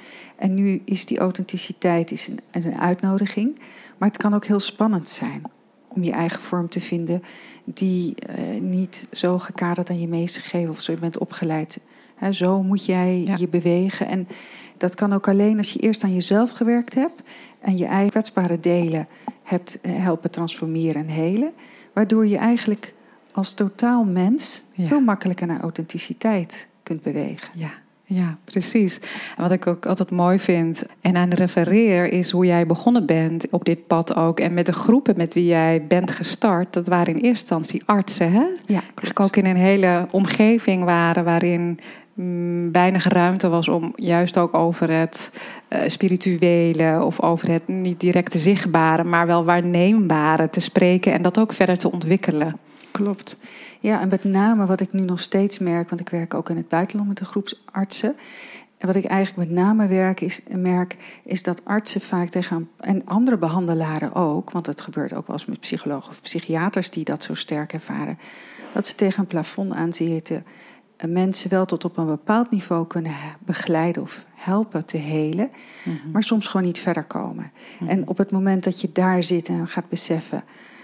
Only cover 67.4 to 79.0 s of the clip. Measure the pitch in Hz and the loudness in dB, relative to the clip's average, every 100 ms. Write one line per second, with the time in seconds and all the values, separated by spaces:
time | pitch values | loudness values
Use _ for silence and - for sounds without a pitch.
67.4 | - 151 151 160 - 147 147 165 - - | -6 -6 -6 -10 -8 -8 -6 -10 -14 -20
68.4 | - - - - - - 196 202 185 165 | -20 -20 -8 -6 -4 0 0 0 -2 -4
69.4 | 156 - 190 - 165 165 165 160 - 160 | -4 -6 -6 -4 -4 -2 -2 -2 -4 -10
70.4 | - - - - _ - 170 175 190 185 | -10 -20 -20 -20 _ -10 -4 0 0 -2
71.4 | 180 190 185 165 170 - 160 151 - 220 | 0 0 0 -2 -4 -4 -2 -2 0 0
72.4 | 240 202 - 170 165 170 160 147 151 - | 2 -2 -2 -2 -2 -4 -6 -8 -12 -14
73.4 | - - - 160 170 165 - - - - | -8 -6 0 0 2 -2 -6 -12 -20 -10
74.4 | - 202 214 - - 165 147 156 151 170 | -2 0 0 -4 -4 -6 -2 -2 0 -2
75.4 | 269 - - - 175 156 147 190 - 226 | -4 -6 -20 -12 -8 -8 -4 -2 0 0
76.4 | - 190 180 170 185 175 - - - - | 0 -2 0 -2 -4 -4 -4 -8 -8 -8
77.4 | - - - - 170 190 165 190 196 190 | -14 -18 -20 -10 -2 -2 -2 -2 0 0
78.4 | 196 190 185 180 180 - | 0 0 -2 -4 -4 0